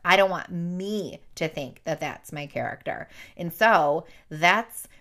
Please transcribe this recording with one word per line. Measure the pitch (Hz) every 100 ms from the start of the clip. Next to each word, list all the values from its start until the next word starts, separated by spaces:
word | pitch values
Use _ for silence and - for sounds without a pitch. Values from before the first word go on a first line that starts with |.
I | 175 190
don't | 190
want | 175 -
me | 175 170 180 196 214 180 - - -
to | 160
think | 156 135 - -
that | 151
that's | 147 - -
my | 151 147
character. | 127 120 - - - - - - -
And | 170
so | - 226 190 147 160 - - -
that's | 156 175 208 233 - - _